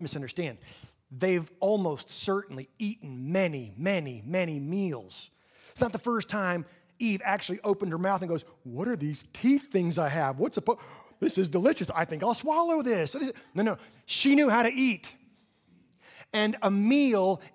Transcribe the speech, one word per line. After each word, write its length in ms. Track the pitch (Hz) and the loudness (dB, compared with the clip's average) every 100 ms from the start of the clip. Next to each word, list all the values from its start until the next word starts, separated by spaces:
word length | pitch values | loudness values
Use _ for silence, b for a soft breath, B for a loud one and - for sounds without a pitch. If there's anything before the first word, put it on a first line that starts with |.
misunderstand. 580 | 156 147 131 - 165 113 B B B B _ | -10 -8 -8 -6 -8 -8 B B B B _
They've 360 | 131 185 180 156 - | -2 0 0 -2 -2
almost 500 | 196 208 180 143 - | 0 2 0 -4 -8
certainly 580 | - - 196 196 135 135 - | -8 -4 -4 -4 -12 -14 -8
eaten 520 | 208 226 151 127 131 | -8 -6 -12 -10 -2
many, 440 | 185 185 143 113 98 | 0 0 -2 -8 -4
many, 460 | 175 196 143 120 110 | -2 -2 -4 -8 -4
many 320 | 180 175 147 | -2 -2 -4
meals. 720 | 139 190 190 131 92 - - B B B B | -4 -2 -2 -4 -10 -18 -20 B B B B
It's 100 | - | -2
not 120 | 240 | -2
the 60 | 196 | 0
first 300 | 240 233 - | -2 -2 -2
time 360 | 208 190 175 156 b b _ | -2 0 -2 -6 b b _
Eve 220 | 233 196 | -2 0
actually 380 | - 202 - 185 | 0 -2 -4 -4
opened 300 | 214 202 196 | -2 0 -2
her 60 | 165 | -2
mouth 240 | 185 190 | 0 0
and 80 | 175 | -2
goes, 140 | 165 - B | -4 -6 B
"What 240 | 127 120 208 | -12 -6 -4
are 80 | 220 | -2
these 280 | 147 147 - | -4 -6 -12
teeth 380 | - 240 277 - | 0 4 4 2
things 280 | 190 170 170 | 0 0 0
I 100 | 151 | 0
have? 300 | 156 139 131 | 0 0 0
What's 180 | 214 - | -2 0
a 60 | |
po-, 160 | - 240 B B B _ | -2 -2 B B B _
this 160 | - - | -2 0
is 120 | 185 | 0
delicious. 420 | 175 220 320 170 | 2 2 2 -2
I 120 | 165 165 | -2 -2
think 160 | 156 | -2
I'll 120 | 196 | -2
swallow 460 | 233 285 311 339 320 | 0 0 2 2 2
this." 340 | 254 208 151 277 285 B B | 2 0 0 -2 -6 B B
No, 80 | - | -2
no. 140 | 220 196 B B - | -2 -2 B B -4
She 280 | - 277 | 2 6
knew 140 | 277 285 | 6 6
how 140 | 226 | 6
to 100 | 233 | 4
eat. 400 | 254 262 190 - - _ _ _ _ _ _ _ _ B B - | 2 0 0 -8 -20 _ _ _ _ _ _ _ _ B B -6
And 240 | 214 214 220 | 0 0 2
a 80 | 208 | 0
meal 720 | 202 208 285 277 208 185 185 B | 2 4 4 4 4 2 0 B